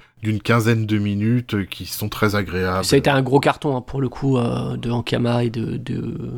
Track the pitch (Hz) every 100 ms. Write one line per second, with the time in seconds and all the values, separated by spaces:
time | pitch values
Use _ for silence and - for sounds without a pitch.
0 | - _ 110 107 - 117 113 113 107 107
1 | 104 101 110 123 120 104 92 - 90 -
2 | 107 - 110 104 90 90 92 92 92 139
3 | 143 135 127 139 147 - 156 127 123 135
4 | 127 - 135 131 120 123 123 123 120 120
5 | 117 123 120 120 120 113 113 127 123 120
6 | 117 113 117